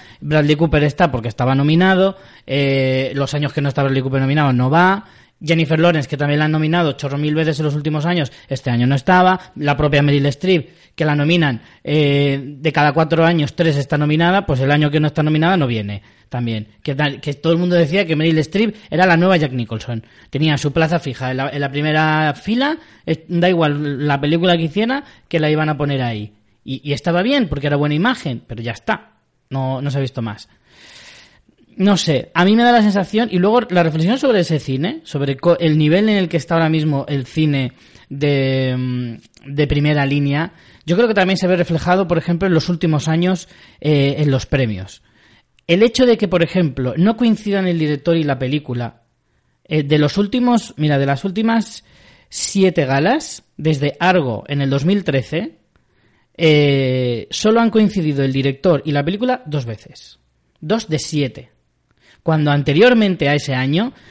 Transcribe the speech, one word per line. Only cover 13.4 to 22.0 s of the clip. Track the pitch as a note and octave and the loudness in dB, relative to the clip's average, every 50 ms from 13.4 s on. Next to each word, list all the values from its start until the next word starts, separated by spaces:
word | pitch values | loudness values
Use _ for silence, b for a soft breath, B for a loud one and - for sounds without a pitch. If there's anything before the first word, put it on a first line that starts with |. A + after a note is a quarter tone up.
| D3 C3 - | 0 -2 -2
tres | - E3+ D#3+ C#3+ | 0 0 0 0
está | C#3+ C3+ - D#3 D3 | 0 -2 -2 -2 0
nominada, | D3+ D3 D3+ D#3+ E3+ F3 F#3+ G3+ G3 | 0 0 2 2 2 2 2 0 0
pues | - C#3+ B2+ | 0 -2 0
el | C3+ C#3 | 0 2
año | D3 D3+ D3+ D3 | 2 2 2 2
que | D3 D#3 | 2 0
no | D#3 D3 | 0 0
está | - E3 | 0 0
nominada | D3+ D3+ D#3 D3+ D#3+ F3 F#3+ F3+ | 0 0 2 2 2 2 2 2
no | C#3+ B2 | 0 0
viene | A#2 G#2+ G2+ G2+ G#2 G2 b b b b b b | -2 -4 -4 -6 -8 -10 b b b b b b
también. | - B2 A#2+ A#2 A2+ G#2+ G#2 - _ _ | -8 -6 -4 -4 -4 -6 -8 -12 _ _
Que | - D#3 C#3 | -8 -6 -4
tal, | C3+ D3+ C#3+ C#3 - | -2 -2 -4 -4 -6
que | - D3 C#3 | -8 -8 -8
todo | - - D#3+ E3+ | -4 0 0 0
el | E3+ | 2
mundo | F3+ F3+ F3 | 2 2 2
decía | E3+ E3 C#3 E3+ G3+ G3 D#3+ | 2 2 2 0 0 0 0
que | D#3 | 0
Meryl | D3 D#3 E3 D#3+ D#3 | 0 2 2 2 2
Streep | D3+ - - G3 A3+ G#3 G#3 B B B | 0 0 0 0 0 0 -2 B B B
era | B E3 F#3 | B 2 4
la | F#3 E3 E3 | 4 4 4
nueva | F3 F#3+ F#3+ E3 | 4 4 4 2
Jack | D3+ B2+ | 0 0
Nicholson. | B2+ B2 A2+ - A2 A2 - - A#2 A2+ - b b b b b | -2 -4 -6 -6 -8 -8 -8 -8 -10 -10 -12 b b b b b
Tenía | - C#3 D#3 D#3+ D3 C3 | -4 -2 0 0 0 0
su | - D3 | -2 -2
plaza | B2+ E3+ D#3+ D#3 F3 D#3+ | 0 0 0 0 0 -2
fija | - C#3 A#2+ - C3+ B2+ | -4 -6 -8 -8 -6 -6
en | C3 C3 | -4 -4
la, | C3+ D3 | -6 -6
en | - C#3+ | -4 -4
la | C#3+ C3+ | -6 -4
primera | C3+ D3 D3+ D#3 D3+ D#3 | -4 -2 -2 0 0 2